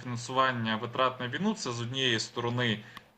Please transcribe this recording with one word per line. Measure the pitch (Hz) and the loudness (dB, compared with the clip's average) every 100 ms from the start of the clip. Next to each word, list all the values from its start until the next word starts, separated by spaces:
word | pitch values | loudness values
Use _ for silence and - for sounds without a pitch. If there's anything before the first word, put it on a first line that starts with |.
фінансування | 127 117 - 131 131 120 113 110 | -6 -6 -2 2 4 2 0 0
витрат | 117 131 127 - | -2 2 2 2
на | 123 | -6
війну, | 147 208 | 0 0
це | 214 135 | 0 -4
з | 117 | -4
однієї | 120 135 131 113 | -4 0 2 2
сторони | - - 120 120 120 104 - - - | 0 -2 -2 2 2 0 -4 -18 -20